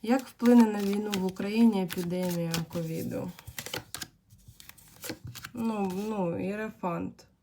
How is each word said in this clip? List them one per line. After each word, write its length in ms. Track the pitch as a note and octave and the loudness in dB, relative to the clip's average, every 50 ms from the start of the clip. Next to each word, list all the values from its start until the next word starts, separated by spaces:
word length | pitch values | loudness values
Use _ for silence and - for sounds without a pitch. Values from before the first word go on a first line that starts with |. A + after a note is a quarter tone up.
| - | 2
Як 240 | G#3+ A#3+ C4+ - | 2 2 2 2
вплине 360 | - - _ A#3+ A#3 A#3+ A#3+ A#3 | -4 -10 _ 6 8 10 10 10
на 200 | G#3+ G#3 G#3 G3+ | 8 6 0 0
війну 280 | G3 G3+ G3+ G#3 G#3 | 0 0 0 -2 -2
в 140 | G3+ F#3+ F#3 | -2 -2 -2
Україні 580 | F#3+ F#3 - G3 G3+ G#3 A3 A#3 A3+ G#3 G3 F#3 | -4 -4 -4 -6 -2 4 6 6 6 6 4 0
епідемія 720 | F3 - F#3+ F3+ F3 F3 F3+ F3+ F3+ F3 E3+ E3+ E3 E3 E3 E3 - - | -2 -2 -6 -4 -4 -2 -2 -2 -2 -2 -2 -4 -2 -4 -4 -6 -6 -6
ковіду? 580 | F3 E3 D#3+ E3 E3 D#3+ E3 - F3+ - F3+ F3+ - - - - - - - - - - - - - - - _ _ _ _ - - - - - - - - - - - - - - - - - - - - - - - - - | -6 -6 -4 -6 -6 -6 -6 -6 -6 -8 -8 -12 -14 -18 -16 -16 -14 -12 -10 -10 -12 -12 -12 -14 -14 -14 -14 _ _ _ _ -20 -20 -20 -20 -20 -20 -20 -20 -20 -20 -20 -20 -20 -18 -12 -12 -12 -12 -12 -16 -16 -14 -16 -14 -10
Ну, 380 | A#3+ A3+ A3+ A3 G#3 G3 F#3+ F3+ F#3+ G#3 G#3+ | -4 -4 -4 -2 -2 -2 -2 -2 -4 -4 -4
ну, 300 | A3 G#3 F#3 E3+ E3+ F#3+ F#3 F#3 | -4 -2 -2 -2 -2 -4 -4 -4
іерофант. 800 | G3+ G#3 G#3+ A3 A3 - - F#3 E3+ E3+ F#3 - - - - _ _ _ | -4 -6 -8 -10 -10 -8 -6 -6 -4 -4 -6 -8 -10 -14 -20 _ _ _